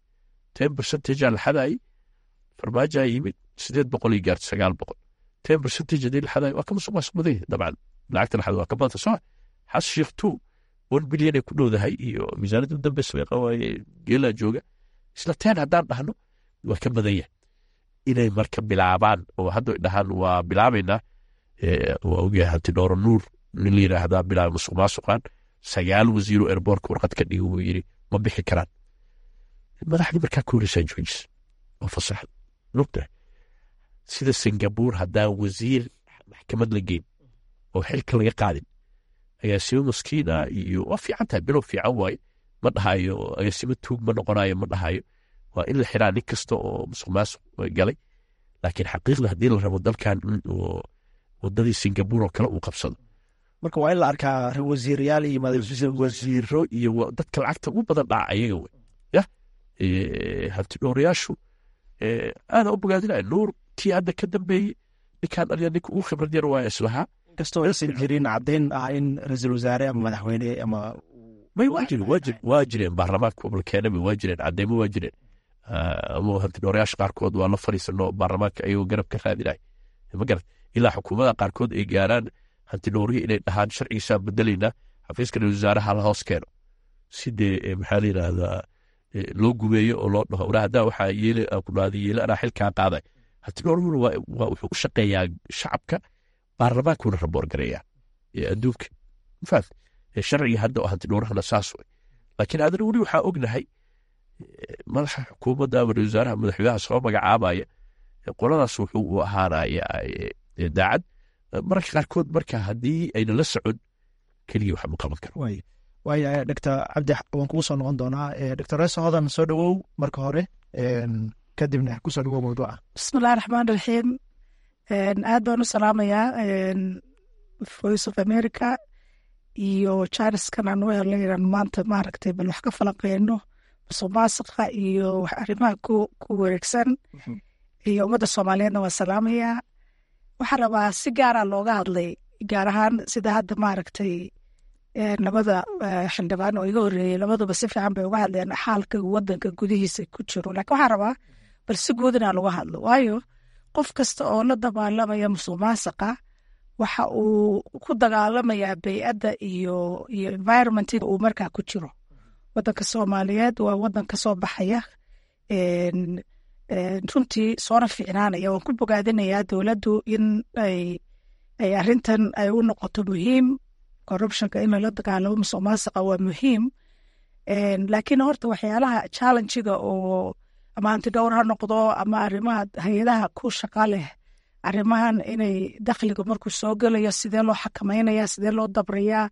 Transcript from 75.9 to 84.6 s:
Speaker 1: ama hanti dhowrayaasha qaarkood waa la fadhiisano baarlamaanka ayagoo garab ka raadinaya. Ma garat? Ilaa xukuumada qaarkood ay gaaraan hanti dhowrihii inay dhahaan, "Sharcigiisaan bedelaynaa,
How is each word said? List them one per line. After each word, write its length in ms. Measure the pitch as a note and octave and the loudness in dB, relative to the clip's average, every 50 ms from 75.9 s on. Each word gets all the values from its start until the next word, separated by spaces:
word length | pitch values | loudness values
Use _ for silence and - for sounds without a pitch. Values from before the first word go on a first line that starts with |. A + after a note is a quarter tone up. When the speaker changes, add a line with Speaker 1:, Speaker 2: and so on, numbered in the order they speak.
| - - - - - | -2 -4 -4 -6 -4
Speaker 1:
ama 220 | D#2+ G2+ G#2 G2+ F#2+ | -2 0 0 0 0
hanti 200 | G2 F#2 - F#2 | -2 -2 -4 -2
dhowrayaasha 340 | G2 G2 G2+ G#2+ G#2+ - - | -2 0 2 2 2 0 0
qaarkood 360 | - G2 F#2+ - - G2 F#2+ G#2 | -2 -2 -2 -2 -2 -2 0 0
waa 120 | F#2+ F#2+ | 2 2
la 100 | F#2+ G2+ | 2 2
fadhiisano 480 | - - - G#2 F#2 - - F#2 F#2+ F#2+ F#2+ | 0 0 0 -2 -2 -2 -4 -2 -2 -2 -2
baarlamaanka 500 | F#2+ G2 F#2 F#2 F#2+ F#2+ G#2 G2 - - - | 0 0 0 0 0 0 0 -2 -2 -2 -2
ayagoo 220 | G2 G2+ G2+ F#2+ | 0 0 0 0
garab 200 | F#2 G#2+ G#2 - | 0 -2 -2 -2
ka 100 | - - G#2 | -4 -6 -4
raadinaya. 400 | - - - G#2+ - - - - _ _ _ _ - - _ _ - - - | -2 -2 -2 -2 -2 -4 -6 -6 _ _ _ _ -20 -20 _ _ -20 -10 -6
Ma 120 | F#2 G#2+ | -4 -2
garat? 200 | - G2+ E2+ - _ _ _ - _ - | 0 -2 -2 -4 _ _ _ -16 _ 0
Ilaa 160 | A#2+ A#2+ G#2+ | 2 2 2
xukuumada 420 | - - - - F#2+ A#2 C3 B2 A2 | 2 0 -6 -4 0 2 2 2 2
qaarkood 360 | - G2+ - - - B2 A2+ A2+ | 2 -2 -2 -2 -4 -4 -4 -2
ay 120 | G2+ G2+ | -4 -4
gaaraan 400 | F#2 G2 G2 G2 G2 A#2+ A#2+ A2 - - _ _ _ _ _ _ - | 0 0 2 2 2 2 0 -2 -4 -12 _ _ _ _ _ _ -12
hanti 200 | - F#2+ - A2+ | -10 -6 -4 -2
dhowrihii 320 | G2 A2 G2+ A#2 B2 B2 - | 0 0 0 0 0 0 0
inay 140 | - G#2+ G2+ | 0 -2 -2
dhahaan, 300 | - G2+ F#2 G#2 G#2 G#2+ | -2 -2 0 0 0 0
"Sharcigiisaan 500 | - - C3+ - A2+ G#2+ - - F2+ F2+ | -2 -6 -6 -6 -6 -4 -2 0 0 0
bedelaynaa, 500 | F#2+ G#2+ G2+ A2+ A2+ A2 G2+ F#2 | 0 -2 -2 0 0 2 2 0